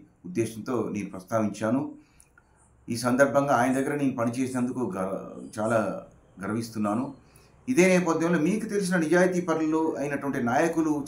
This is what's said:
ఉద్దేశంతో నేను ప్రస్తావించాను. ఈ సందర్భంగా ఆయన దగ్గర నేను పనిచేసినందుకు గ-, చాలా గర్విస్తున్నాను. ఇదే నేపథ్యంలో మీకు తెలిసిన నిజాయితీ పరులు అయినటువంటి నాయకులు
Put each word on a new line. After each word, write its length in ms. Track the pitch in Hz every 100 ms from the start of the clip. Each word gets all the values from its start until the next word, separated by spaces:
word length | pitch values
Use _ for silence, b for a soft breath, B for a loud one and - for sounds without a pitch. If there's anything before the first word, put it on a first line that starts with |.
| - _ 90
ఉద్దేశంతో 640 | 117 113 107 131 117 98
నేను 200 | 104 90
ప్రస్తావించాను. 840 | 92 - 113 104 - 110 135 147 - b b b b b b b _ -
ఈ 80 | 117
సందర్భంగా 580 | 123 131 131 139 139 120
ఆయన 180 | 127
దగ్గర 220 | 131 143 143
నేను 200 | 135 117
పనిచేసినందుకు 800 | 120 123 127 127 123 127 107 95
గ-, 520 | 95 95 - 62 - 113
చాలా 460 | 110 113 98 90 - - _ -
గర్విస్తున్నాను. 720 | 98 110 - 107 104 113 135 - b b b b -
ఇదే 280 | 135 190 180
నేపథ్యంలో 420 | 165 156 165 165
మీకు 260 | 165 214 -
తెలిసిన 320 | 202 180 180
నిజాయితీ 440 | 156 175 180 180
పరులు 560 | 165 160 156 160 160 143
అయినటువంటి 460 | 143 143 139 131
నాయకులు 600 | 120 139 165 165 156 147